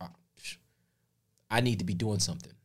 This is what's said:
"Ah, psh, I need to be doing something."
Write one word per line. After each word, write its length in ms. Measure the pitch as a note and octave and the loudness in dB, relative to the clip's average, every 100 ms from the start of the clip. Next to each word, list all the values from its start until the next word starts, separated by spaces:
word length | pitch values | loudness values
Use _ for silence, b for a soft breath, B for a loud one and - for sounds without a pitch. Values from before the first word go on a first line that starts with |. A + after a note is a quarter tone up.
"Ah, 80 | F3 - _ - | -16 -16 _ -16
psh, 160 | - - _ _ _ _ _ _ _ _ _ | -14 -14 _ _ _ _ _ _ _ _ _
I 100 | A#2 | 2
need 160 | B2 A2 | 4 2
to 80 | F2+ | 0
be 80 | |
doing 240 | F2+ A2 G#2 | 0 0 2
something." 360 | - E2 - - | 0 -4 -10 -20